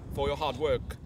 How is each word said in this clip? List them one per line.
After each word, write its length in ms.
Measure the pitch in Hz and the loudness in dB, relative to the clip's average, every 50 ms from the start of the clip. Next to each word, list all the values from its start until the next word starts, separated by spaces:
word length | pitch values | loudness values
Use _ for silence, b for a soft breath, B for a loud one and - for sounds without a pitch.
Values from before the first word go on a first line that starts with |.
| - - - | -10 -8 -2
for 140 | 135 139 143 | 0 2 2
your 80 | 143 | 2
hard 200 | 143 156 143 127 | 2 0 -2 0
work 400 | 123 156 147 131 117 - - - - - | 2 2 4 4 2 0 -4 -10 -10 -10